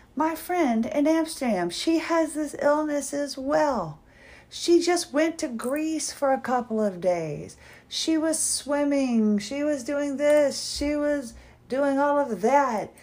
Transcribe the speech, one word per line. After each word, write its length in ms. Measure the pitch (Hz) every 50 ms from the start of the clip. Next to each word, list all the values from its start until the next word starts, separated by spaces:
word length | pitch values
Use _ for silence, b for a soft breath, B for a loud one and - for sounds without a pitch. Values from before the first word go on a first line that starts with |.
| B B _
My 180 | - 302 320 330
friend 540 | 311 - - 359 359 330 262 233 220 226 -
in 180 | - 294 294
Amsterdam, 640 | 302 320 320 320 320 - - 269 247 214 180 175 -
she 300 | - - - - 330 320
has 340 | 320 - 330 330 320 294 320
this 220 | 294 302 285 - -
illness 540 | - 285 294 302 311 302 294 285 277 - -
as 240 | 285 285 277 277 -
well. 640 | 262 269 294 311 302 294 262 220 175 160 151 - B B B B B B B B B B
She 320 | - - - - 349 339
just 320 | 339 349 359 339 - - -
went 240 | 285 320 330 320 -
to 80 | - 294
Greece 640 | 240 226 - 240 269 302 311 311 320 311 - -
for 220 | - - - 269 269
a 60 | 262
couple 440 | 262 - 254 247 240 233 220 220 214
of 160 | 208 185 180
days. 580 | 170 185 180 175 160 156 147 151 165 190 - B B B B B B B
She 300 | - - - - 320 320
was 220 | 302 320 311 320
swimming. 1000 | - - - - - 254 285 285 294 285 285 277 269 254 240 226 214 214 208 202
She 260 | 202 - 277 285 285
was 200 | 302 302 277 233
doing 340 | 262 294 285 294 285 277 254
this. 580 | 294 294 294 302 294 277 226 - - - -
She 200 | - 285 294 294
was 380 | 294 294 294 294 285 269 226 233 B B B B B - -
doing 300 | 233 262 285 277 277 269
all 200 | 285 285 285 285
of 220 | 285 262 226 180
that. 520 | 185 226 269 285 277 262 233 208 165 - B B